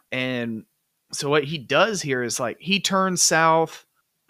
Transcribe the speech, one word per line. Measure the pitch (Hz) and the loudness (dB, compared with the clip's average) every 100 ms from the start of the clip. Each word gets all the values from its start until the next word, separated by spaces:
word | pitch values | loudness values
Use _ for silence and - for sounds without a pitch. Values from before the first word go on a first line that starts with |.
| - | -8
And | 127 127 123 117 110 - _ _ _ _ | -6 -4 -4 -6 -8 -12 _ _ _ _
so | - 143 | -6 0
what | 151 | 2
he | 143 160 | 0 -4
does | 110 143 214 190 | 0 2 2 0
here | 143 127 | -2 -2
is, | 117 - | -2 -4
like, | 120 - | -4 -6
he | 175 196 | -2 -2
turns | - 190 190 175 | 0 0 0 2
south, | - 165 165 160 160 - _ _ _ _ | 2 4 4 4 2 -4 _ _ _ _